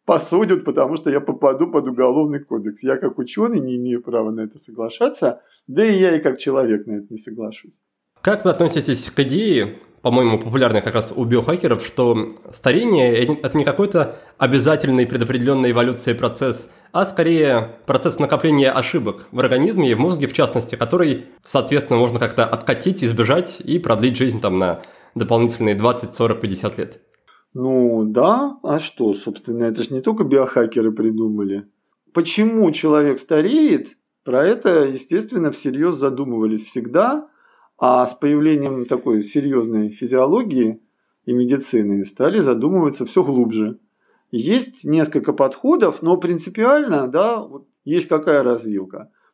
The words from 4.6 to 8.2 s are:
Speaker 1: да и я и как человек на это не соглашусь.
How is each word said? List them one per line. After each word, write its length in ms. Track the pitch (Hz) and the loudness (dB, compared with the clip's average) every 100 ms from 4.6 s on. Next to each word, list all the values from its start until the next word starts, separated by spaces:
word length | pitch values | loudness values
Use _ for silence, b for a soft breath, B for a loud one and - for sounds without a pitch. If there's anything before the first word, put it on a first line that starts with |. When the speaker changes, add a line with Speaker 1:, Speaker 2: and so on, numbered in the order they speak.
| - 110 113 - 240 247 139 - b b - | -18 -10 -8 -2 -2 0 -2 -2 b b -6
Speaker 1:
да 180 | 139 | 0
и 140 | 220 190 | 2 4
я 180 | 185 160 | 4 2
и 40 | |
как 180 | 151 127 | 0 -2
человек 480 | 143 135 120 104 113 | -2 0 0 0 -2
на 60 | |
это 140 | 104 101 | -10 -10
не 80 | 110 | -16
соглашусь. 540 | - 113 110 107 - _ _ _ _ _ | -14 -12 -12 -12 -20 _ _ _ _ _